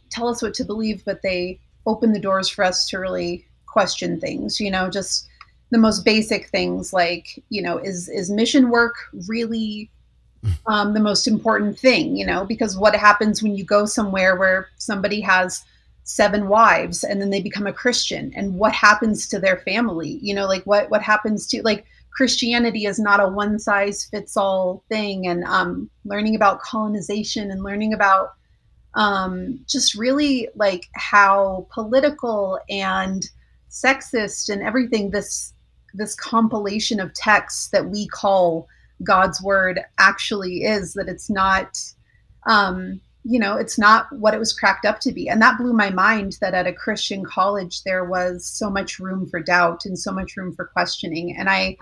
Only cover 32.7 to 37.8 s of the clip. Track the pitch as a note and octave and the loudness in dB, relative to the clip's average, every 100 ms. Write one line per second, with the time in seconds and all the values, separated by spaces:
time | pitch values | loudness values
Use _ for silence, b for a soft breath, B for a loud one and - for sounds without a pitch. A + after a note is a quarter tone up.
32.7 | G3 F#3+ F#3+ F#3+ F#3+ - _ _ _ _ | -4 -2 -2 -2 -4 -8 _ _ _ _
33.7 | - C4 C4+ - A#3 G#3 - - G3+ G3+ | -2 0 0 -2 -4 -4 -6 -6 -4 -2
34.7 | A#3+ A#3+ A3 G3+ G3 F#3+ - - _ _ | 0 0 0 -2 -4 -6 -8 -10 _ _
35.7 | _ _ G3 G#3 - - A3+ A3+ A3+ G3+ | _ _ -10 -10 -8 -2 2 2 0 -4
36.7 | G#3+ - G#3+ F#3 - - G3+ - - - | -4 -2 -4 -4 -4 2 2 2 -10 -2
37.7 | G3 | -2